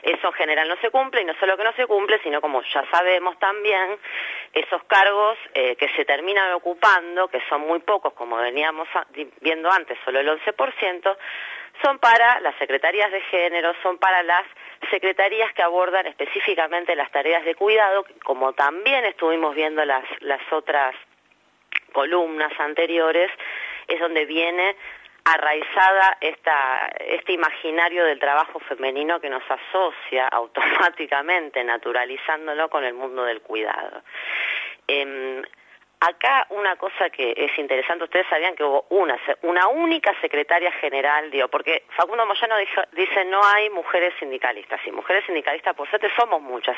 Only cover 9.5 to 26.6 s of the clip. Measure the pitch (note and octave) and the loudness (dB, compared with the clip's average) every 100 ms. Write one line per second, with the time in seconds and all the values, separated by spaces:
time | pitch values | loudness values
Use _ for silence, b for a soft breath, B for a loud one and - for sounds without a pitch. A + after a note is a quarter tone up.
9.5 | D#3+ E3 F#3+ D#3+ B2 - C3 C#3+ D#3 - | 0 2 2 0 -8 -2 0 0 0 -4
10.5 | - C4 - G3 F3+ G3 G3 B B B | -2 -4 -2 -4 -2 -2 -2 B B B
11.5 | B B - C#4 C4+ A#3+ A#3 A#3 B3 D#3+ | B B -2 0 4 6 8 6 4 0
12.5 | - C3+ C3+ D#3+ F#3+ G#3 F#3+ - F#3 F3 | -4 -2 0 2 2 0 -2 -2 0 2
13.5 | E3+ E3 F3 F#3+ F3+ F#3+ F#3 E3+ F3 - | 0 -2 0 -4 2 4 4 4 2 0
14.5 | - B B - G3 F#3+ F#3+ G3 A3 A3 | -16 B B -4 0 0 2 0 2 -2
15.5 | - E3+ F3+ F3+ F#3+ E3 - C#3+ G3+ - | 2 2 2 2 0 -2 -6 -6 -2 -2
16.5 | F3 D#3+ F3 F3 D#3+ C3+ C#3+ C#3+ E3 D#3+ | 0 0 -2 -2 -2 -2 -2 2 2 0
17.5 | D#3+ G3+ A3 G3+ G3 F#3+ - - B2+ C3 | 0 4 4 4 2 -2 -10 -4 0 0
18.5 | C3 C#3+ E3+ A3+ C4+ G#3+ - E3 E3 D#3 | 2 0 2 0 0 0 0 0 2 0
19.5 | C#3+ D#3 D#3 D3 C3 C3 - C#3+ C3+ - | 0 -2 0 0 0 -2 -10 -4 -4 -2
20.5 | D#3 - D3 C3+ - - _ _ _ _ | -4 0 0 0 -4 -20 _ _ _ _
21.5 | _ _ - - C#3 C#3+ F3 E3 D#3 D3+ | _ _ -8 -4 -4 0 0 0 -2 -4
22.5 | - D3+ D#3 E3 E3+ D#3+ E3 F#3 - B | -4 -4 -2 0 2 2 2 0 -4 B
23.5 | B B B B E3 E3 E3 D3 D#3+ E3+ | B B B B -4 -2 -2 -2 -2 -2
24.5 | F3+ F#3+ G3 B B B B E3 D#3+ D3 | 0 -2 -2 B B B B 2 4 2
25.5 | D#3 D#3 G3+ F#3+ F#3+ F#3+ - D3+ - E3 | 0 -2 4 6 8 6 4 -4 -2 0
26.5 | D3 | 2